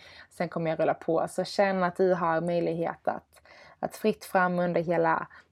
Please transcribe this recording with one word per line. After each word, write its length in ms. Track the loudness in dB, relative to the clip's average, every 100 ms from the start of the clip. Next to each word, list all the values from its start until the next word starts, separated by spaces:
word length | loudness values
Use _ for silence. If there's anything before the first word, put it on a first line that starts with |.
| -20 -20 -20
Sen 180 | -8 -6
kommer 220 | -2 -2
jag 100 | 0
rulla 140 | 0
på, 320 | 0 0 0 0
så 160 | -4
känn 380 | -4 2 2 2
att 140 | 0 2
du 180 | 2
har 260 | 2 0 0
möjlighet 680 | 0 0 0 -2 -4 -4 -4
att, 340 | -6 -12 -20 -20 -20 -20 -10
att 180 | -8 -2
fritt 280 | -2 -2
fram 340 | -2 2 2 2
under 240 | 0 0
hela 440 | 0 0 2 0 -4 -16 _